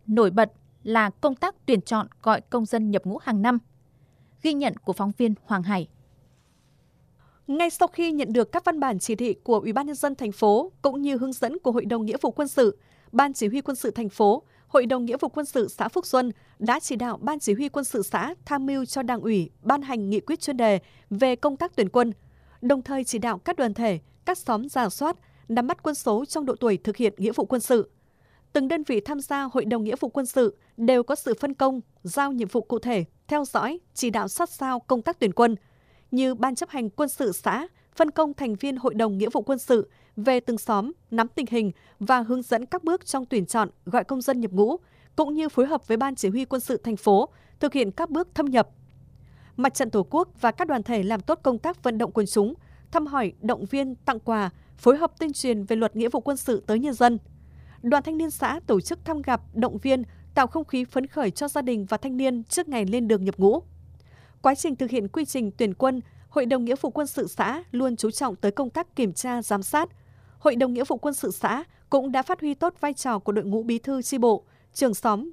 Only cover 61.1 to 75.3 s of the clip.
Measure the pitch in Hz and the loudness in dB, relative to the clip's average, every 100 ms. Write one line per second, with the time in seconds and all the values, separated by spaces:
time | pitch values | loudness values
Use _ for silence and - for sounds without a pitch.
61.1 | 302 226 - 285 294 254 226 196 214 277 | -2 -2 -2 -4 -2 -2 -2 -2 -4 -4
62.1 | 254 269 240 220 - 339 247 190 240 226 | -2 0 -2 -4 -4 -2 -2 0 0 2
63.1 | 214 190 185 196 285 - - - - - | 2 0 4 4 4 -2 -20 -20 -20 -20
64.1 | - - - 262 277 339 262 254 247 196 | -20 -20 0 2 2 0 -2 -2 -2 -2
65.1 | 320 294 269 214 - 220 180 262 254 - | -4 -4 -2 -4 -2 -2 2 0 0 -8
66.1 | - - 302 240 262 233 269 285 294 285 | -20 -4 -2 2 0 0 -2 -2 -4 -4
67.1 | - 190 - 208 294 359 247 262 233 220 | -4 -6 -2 -2 -2 -6 -2 -2 0 -2
68.1 | - 269 185 202 202 254 320 349 - 220 | -2 -4 -2 -2 0 -4 -4 -6 -2 -2
69.1 | 165 254 240 220 202 190 294 349 - _ | -2 -4 -4 -2 -4 0 -2 -2 -6 _
70.1 | - _ - 302 240 262 240 285 262 294 | -20 _ 0 2 2 0 0 -2 -2 -2
71.1 | 277 226 190 196 240 339 _ - 277 262 | -4 -6 -4 -2 -2 -6 _ 0 0 2
72.1 | 262 262 359 302 277 240 - 294 277 254 | -2 -2 -2 -2 -2 -2 -2 -6 -4 -4
73.1 | 208 202 214 196 220 233 233 269 269 240 | -2 0 -2 0 -2 0 -2 -2 -4 -2
74.1 | 262 233 202 - _ _ - 262 196 233 | 2 4 4 0 _ _ 0 0 2 0
75.1 | 208 320 | -2 -4